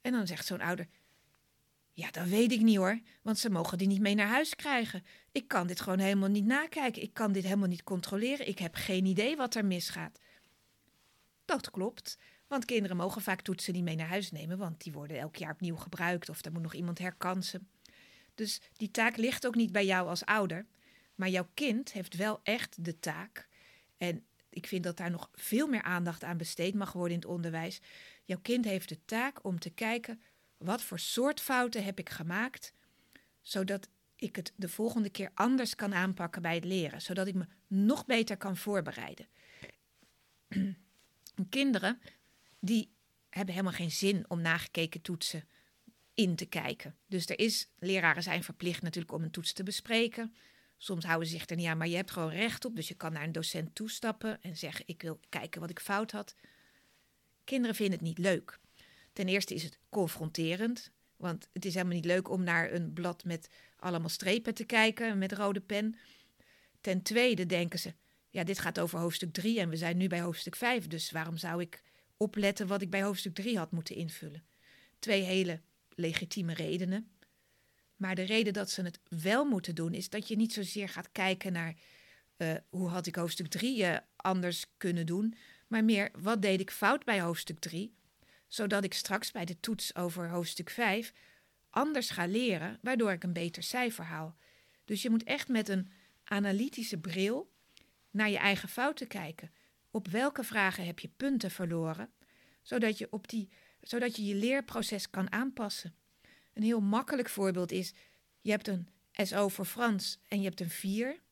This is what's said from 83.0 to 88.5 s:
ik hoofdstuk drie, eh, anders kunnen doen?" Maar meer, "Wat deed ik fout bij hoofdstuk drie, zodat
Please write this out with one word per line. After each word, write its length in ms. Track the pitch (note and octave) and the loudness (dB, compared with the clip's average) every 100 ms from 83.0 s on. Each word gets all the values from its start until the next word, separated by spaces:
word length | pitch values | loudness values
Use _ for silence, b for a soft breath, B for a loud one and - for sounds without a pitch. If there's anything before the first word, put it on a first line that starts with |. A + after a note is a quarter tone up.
| F3 | -4
ik 80 | |
hoofdstuk 320 | E3+ E3+ - E3+ | -2 -2 -2 -4
drie, 380 | - A#3+ C4 | -2 0 2
eh, 140 | F#3 D#3+ - _ | 2 2 -2 _
anders 500 | F#3+ F#3 F3+ E3+ - _ | 0 2 2 -2 -6 _
kunnen 300 | F#3 E3+ E3 | 0 0 0
doen?" 280 | F3 G#3+ A3+ B B B | 2 0 -2 B B B
Maar 160 | A3+ | 4
meer, 260 | A3 G#3+ G3+ - | 6 6 4 0
"Wat 240 | F#3 A3+ | 0 4
deed 180 | G3 F#3+ | 4 4
ik 100 | F#3 | 2
fout 340 | - G3+ C#4+ | 2 4 4
bij 160 | - G#3 | 4 2
hoofdstuk 380 | E3+ E3 - D#3+ | 2 0 -4 -8
drie, 360 | F3 E3 G#3+ _ _ _ b b | -6 -6 -6 _ _ _ b b
zodat 360 | b | b